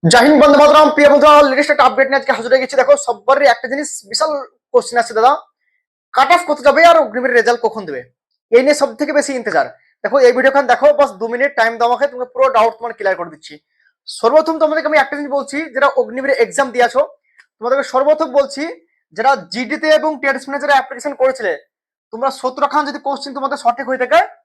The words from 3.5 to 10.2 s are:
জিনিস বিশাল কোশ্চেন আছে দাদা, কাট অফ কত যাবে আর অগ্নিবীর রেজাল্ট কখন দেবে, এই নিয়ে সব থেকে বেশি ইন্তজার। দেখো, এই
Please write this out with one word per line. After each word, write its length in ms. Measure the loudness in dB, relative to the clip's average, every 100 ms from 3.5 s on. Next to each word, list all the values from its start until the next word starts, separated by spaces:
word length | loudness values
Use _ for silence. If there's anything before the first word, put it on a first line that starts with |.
| 0 -4
জিনিস 340 | -8 -8 -14 -10
বিশাল 200 | -4 -4 -4 -10 _ _
কোশ্চেন 280 | -2 0 -4
আছে 140 | -4
দাদা, 240 | 0 2 0 -6 _ _ _ _ _ _
কাট 180 | -2 2
অফ 100 | 2 0
কত 120 | 0
যাবে 240 | 2 4 6
আর 120 | 4
অগ্নিবীর 340 | 0 -4 -2
রেজাল্ট 300 | 0 0 -2
কখন 240 | -4 -6 -12
দেবে, 180 | -14 -14 _ _ _ _
এই 100 | 2
নিয়ে 120 | 2
সব 220 | 0 -2 -4
থেকে 180 | -4
বেশি 200 | -2 -2
ইন্তজার। 320 | -6 -4 -4 -4 -8 _ _
দেখো, 160 | -4
এই 120 | 2